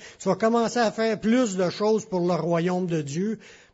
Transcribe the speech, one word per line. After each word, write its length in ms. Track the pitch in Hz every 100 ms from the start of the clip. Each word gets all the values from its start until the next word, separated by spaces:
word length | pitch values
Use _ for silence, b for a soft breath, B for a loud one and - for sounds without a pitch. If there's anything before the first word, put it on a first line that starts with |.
| B B
tu 100 | 190
vas 60 | 190
commencer 420 | 226 233 220 240
à 140 | 220
faire 280 | 214 226 214
plus 360 | 214 247 240 185
de 160 | 175
choses 340 | - 208 220 -
pour 140 | 185
le 160 | 175 170
royaume 500 | 160 170 175 180 180
de 160 | 165
Dieu. 380 | 143 156 202 208 B B B